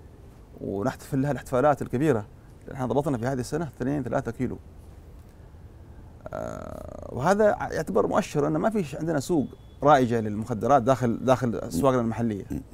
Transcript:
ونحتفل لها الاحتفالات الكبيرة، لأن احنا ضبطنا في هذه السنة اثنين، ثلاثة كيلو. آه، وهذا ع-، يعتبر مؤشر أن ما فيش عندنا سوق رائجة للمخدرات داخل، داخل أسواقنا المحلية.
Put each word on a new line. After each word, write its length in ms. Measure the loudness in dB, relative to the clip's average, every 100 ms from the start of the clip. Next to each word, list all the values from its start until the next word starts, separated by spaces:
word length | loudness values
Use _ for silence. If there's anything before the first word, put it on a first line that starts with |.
| -20 -20 -20 -20 -20 -12
ونحتفل 600 | -6 -4 -4 -6 -4 -2
لها 80 | -2
الاحتفالات 520 | -4 -2 2 4 2
الكبيرة، 420 | -2 0 2 2 -2 -16 -20 -20 -14
لأن 80 |
احنا 120 | -6 -2
ضبطنا 320 | 0 0 -2
في 80 | -2
هذه 140 | -4
السنة 280 | -4 -6 -6 -6
اثنين، 220 | -4 -2
ثلاثة 300 | -2 -4 -4
كيلو. 260 | -4 -6 -6 -14 -20 -20 -20 -20 -20 -20 -20 -20 -20 -20 -20 -20 -20 -20 -18 -10
آه، 800 | -8 -8 -8 -10 -12 -12 -14 -10
وهذا 400 | 0 2 6 4
ع-، 200 | 2 -2
يعتبر 340 | -4 0 2 2
مؤشر 400 | 2 0 0 0
أن 100 | 0
ما 140 | 0
فيش 260 | 0 -2 -4
عندنا 240 | -2 -2
سوق 260 | 0 0 0 -8 -20 2
رائجة 380 | 6 6 6 2
للمخدرات 600 | 0 -4 -4 -2 4 6
داخل، 420 | 6 2 2 0
داخل 300 | 2 2 2
أسواقنا 460 | -2 -4 2 2 2
المحلية. 440 | 0 0 -2 -4 -6 -8 -8